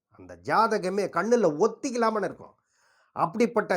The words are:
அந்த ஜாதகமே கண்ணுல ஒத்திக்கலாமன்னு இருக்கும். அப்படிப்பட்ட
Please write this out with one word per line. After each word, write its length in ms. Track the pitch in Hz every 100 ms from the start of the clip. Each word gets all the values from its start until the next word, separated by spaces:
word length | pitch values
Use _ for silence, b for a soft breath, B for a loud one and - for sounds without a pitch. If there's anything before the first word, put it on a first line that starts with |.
| _ -
அந்த 140 | 90 87
ஜாதகமே 640 | 95 170 226 208 180 196 185
கண்ணுல 420 | 170 202 240 180 147
ஒத்திக்கலாமன்னு 720 | 214 220 285 240 226 220 185
இருக்கும். 260 | - - _ _ _ _ _ _ -
அப்படிப்பட்ட 560 | 160 214 233 226 180